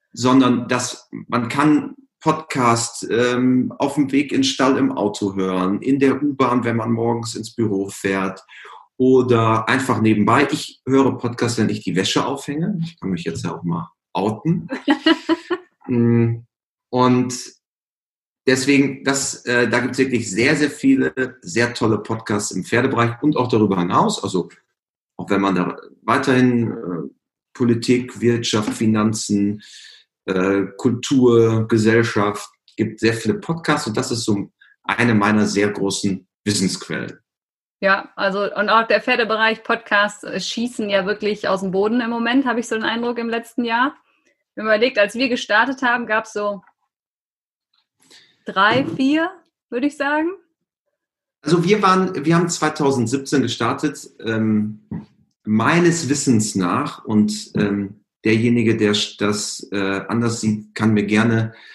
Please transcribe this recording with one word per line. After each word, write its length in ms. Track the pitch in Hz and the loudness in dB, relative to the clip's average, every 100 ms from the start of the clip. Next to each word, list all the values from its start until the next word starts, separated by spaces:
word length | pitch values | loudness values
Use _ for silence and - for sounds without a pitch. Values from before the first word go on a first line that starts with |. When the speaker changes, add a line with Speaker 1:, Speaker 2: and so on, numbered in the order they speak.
| _ | _
Speaker 1:
sondern 540 | 117 123 135 123 120 117 | -2 2 4 4 2 0
dass 420 | 123 - - - - 110 | -4 -4 -10 -14 -16 -6
man 200 | 120 117 | -4 -4
kann 480 | 143 151 147 135 - _ _ | 0 2 2 0 -12 _ _
Podcast, 840 | 160 151 - 143 120 113 - - - | -2 -2 -4 0 2 2 -2 -8 -4
ähm, 600 | 110 123 123 127 127 120 - | 0 0 2 2 2 0 -2
auf 180 | 139 147 | -4 0
dem 160 | 135 | 0
Weg 200 | 135 - | 0 0
in 80 | 131 | 0
den 40 | 135 | 0
Stall 320 | - 135 123 | 2 2 2
im 140 | 135 | 0
Auto 440 | - 104 - 101 95 | 0 -2 -2 -4 -2
hören, 440 | 95 92 92 101 | -2 0 0 -2
in 180 | 131 139 | 0 2
der 240 | 135 135 | 2 2
U-Bahn, 400 | 147 135 127 123 | -2 0 0 2
wenn 120 | 113 113 | 0 -2
man 160 | 110 | 0
morgens 440 | 117 117 117 113 - | 0 0 -2 -4 -8
ins 180 | 110 | -10
Büro 360 | - 107 98 98 | -4 -2 -2 -4
fährt, 540 | - 98 95 95 - - - - - - - | -4 -2 -2 -2 -6 -18 -20 -20 -20 -14 0
oder 720 | 127 131 123 117 113 110 107 | 4 6 6 4 4 2 2
einfach 320 | 131 135 104 | 0 0 2
nebenbei. 460 | 110 104 104 123 - | 4 4 4 4 2
Ich 300 | - - - 131 | -2 -8 -12 0
höre 300 | 135 131 120 | 2 2 0
Podcasts, 400 | 120 113 120 - | -6 -2 -2 0
wenn 120 | 101 | 0
ich 140 | 104 | -2
die 120 | - 85 | -2 -2
Wäsche 300 | 104 143 127 | 0 0 -2
aufhänge. 540 | 139 - 143 190 170 | -6 -6 -4 -4 -4
Ich 160 | 165 - | -6 -8
kann 120 | 95 | -6
mich 120 | 87 | -4
jetzt 220 | 85 82 85 | -6 -6 -8
ja 100 | 82 | -6
auch 80 | |
mal 260 | 85 85 85 _ _ | -4 -6 -6 _ _
outen. 540 | - 101 110 160 185 - | -2 -2 -2 -2 -2 -2
Speaker 2:
<laughs> 40 | 277 - 302 320 - - 330 - 349 - _ - | -6 -2 0 2 0 0 -4 -4 -8 -8 _ -4
Speaker 1:
Mm, 560 | 120 117 117 117 117 117 _ _ _ - | 2 4 4 2 -2 -10 _ _ _ -6
und 440 | 123 127 123 123 - - _ _ _ _ _ _ _ _ _ - | 2 4 4 0 -6 -14 _ _ _ _ _ _ _ _ _ 0
deswegen, 600 | 127 135 139 139 - 135 | 2 4 4 2 0 -2
das, 400 | 135 - - - | -2 -4 -8 -2
äh, 240 | 120 117 | 0 2
da 100 | 117 | 0
gibt's 200 | 127 - | -2 0
wirklich 300 | 131 120 107 | 0 0 -2
sehr, 240 | 95 131 147 | 0 0 2
sehr 120 | 147 | -2
viele, 680 | - 135 135 131 - 127 - | 0 2 2 2 -2 -6 -8
sehr 320 | - 95 120 | -6 -2 -2
tolle 260 | - 113 107 | 0 0 0
Podcasts 520 | - 110 - 104 104 | -2 -8 -4 -4 -4
im 140 | 92 90 | -8 -2
Pferdebereich 460 | 117 131 120 117 117 | 0 0 0 -2 0
und 160 | 151 151 | -2 0
auch 100 | 120 | 0
darüber 320 | 120 107 90 | 2 2 0
hinaus. 420 | 87 123 214 - | 0 0 0 -2
Also 280 | 98 92 - - _ _ _ _ _ - | -4 -4 -6 -12 _ _ _ _ _ -12
auch 140 | 92 | -2
wenn 100 | 101 | 0
man 160 | 98 92 | 2 0
da 220 | 87 - - _ | -2 -6 -16 _
weiterhin, 720 | 107 123 135 127 127 120 113 | -2 0 2 4 4 2 0
äh, 380 | - 85 82 71 _ _ _ _ | -4 -8 -8 -10 _ _ _ _
Politik, 640 | - 120 113 113 123 123 104 | -4 0 0 2 0 -2 -2
Wirtschaft, 540 | 113 117 117 110 107 | 0 0 0 -2 -2
Finanzen, 880 | - 110 107 110 110 - 104 101 104 - - - - _ _ 95 | -2 0 2 0 -2 -2 0 0 -4 -10 -20 -20 -20 _ _ -4
äh, 380 | 95 95 98 95 - | 0 2 0 -2 -2
Kultur, 920 | 127 113 - 135 123 117 113 113 110 | -2 -2 0 4 6 6 6 2 2
Gesellschaft, 800 | 113 107 113 117 110 101 101 - _ _ - | 2 4 4 2 0 0 -2 -10 _ _ -4
gibt 240 | 107 107 | -4 0
sehr 140 | 113 | -2
viele 220 | 113 110 104 | 0 -2 -4
Podcasts 520 | - 165 - 147 - | -4 -6 -2 -2 -2
und 80 | 107 | -4
das 160 | 123 | -4
ist 140 | 113 113 | -4 -2
so 260 | 101 - _ _ _ | -2 -4 _ _ _
eine 320 | - 101 120 107 | -8 0 2 4
meiner 300 | 104 107 98 | 4 2 2
sehr 240 | 92 104 | 2 0
großen 580 | 104 98 95 101 90 _ _ | 0 -4 -2 -4 -4 _ _
Wissensquellen. 760 | 104 104 92 - - 73 55 - _ _ _ _ _ - | -4 -2 -2 -4 -8 -8 -10 -14 _ _ _ _ _ -4
Speaker 2:
Ja, 300 | 190 196 - - | 0 0 -2 -4
also 260 | 196 190 202 | -4 -2 -4
und 160 | - 202 | -2 2
auch 160 | 220 220 | 2 2
der 140 | 208 | 0
Pferdebereich 600 | 262 247 214 214 220 220 | 0 0 0 0 0 -2
Podcasts, 600 | - - - 202 208 - | -4 -6 0 0 0 -4
äh, 160 | - 190 | -10 -8
schießen 500 | 180 - 240 - 208 | -6 -6 -6 -6 -2
ja 160 | 196 185 | -2 -2
wirklich 420 | 208 208 208 196 | -2 -4 -2 -2
aus 140 | 190 | -2
dem 100 | 190 | -2
Boden 300 | 190 208 240 | 0 0 0
im 80 | 226 | -2
Moment, 360 | 233 233 254 254 | -4 0 0 0
habe 140 | 226 | -2
ich 80 | 233 | -2
so 80 | 220 | -4
den 80 | |
Eindruck, 360 | 220 233 240 240 | -4 -4 -4 -4
im 100 | 233 | -4
letzten 340 | 226 226 - | -6 -6 -6
Jahr. 320 | 233 233 269 - _ _ _ _ _ - | -2 0 -2 -4 _ _ _ _ _ -8
Wenn 100 | 214 | 0
man 100 | 214 | 2
überlegt, 220 | 247 247 | 2 2
als 160 | 202 | 0
wir 160 | 233 262 | 2 -2
gestartet 540 | 240 - 208 247 262 | -2 0 2 2 0
haben, 240 | 247 240 220 | -2 -2 -2
gab's 260 | 220 220 | -4 -4
so 300 | 208 208 196 _ _ _ _ _ _ _ _ _ _ _ _ _ _ _ - _ _ - | -6 -6 -6 _ _ _ _ _ _ _ _ _ _ _ _ _ _ _ -20 _ _ -8
drei, 400 | 190 208 247 277 - | 0 2 2 0 0
vier, 340 | 262 311 339 - _ _ - | 2 2 0 -6 _ _ -10
würde 160 | 240 285 | -4 -4
ich 120 | - | -2
sagen. 320 | 277 302 320 381 _ _ _ _ _ _ _ _ _ _ | -2 0 -2 -6 _ _ _ _ _ _ _ _ _ _
Speaker 1:
Also 200 | - 165 | 0 2
wir 200 | 170 208 | 4 2
waren, 420 | 196 185 185 - 151 | 4 2 0 -2 2
wir 100 | 170 | 2
haben 140 | 175 | 2
zweitausendsiebzehn 920 | - 156 - 143 127 110 131 - 147 | 0 -4 0 0 2 0 -2 -2 0
gestartet, 640 | 117 - 120 135 151 - - - | 0 -2 -4 -2 -4 -6 -18 -12
ähm, 680 | 113 113 110 107 107 107 - - - _ _ _ | -4 -2 0 0 -2 -8 -12 -14 -14 _ _ _
meines 680 | - 107 120 170 175 165 123 | -2 0 4 4 4 2 -2
Wissens 460 | 143 139 110 107 98 | -2 2 2 2 -2
nach 500 | 90 110 147 - - | 0 -2 -4 -10 -2
und, 460 | 107 107 - - 107 | 2 2 0 -6 -2
ähm, 460 | 104 101 98 - _ _ 110 | 0 -2 -4 -10 _ _ 0
derjenige, 500 | 113 120 120 110 107 | 2 4 2 2 2
der 200 | 104 104 | 2 0
sch-, 220 | - - | -4 -4
das, 480 | 101 104 - - - | -2 -2 -4 -10 -8
äh, 300 | 101 98 98 95 | -4 -2 -4 -2
anders 340 | 113 117 117 | -2 -2 -2
sieht, 320 | 110 107 - | -2 -2 -6
kann 220 | - 113 107 | -2 2 2
mir 100 | 101 | 2
gerne, 480 | 107 117 113 110 - - | 2 2 2 0 -6 -20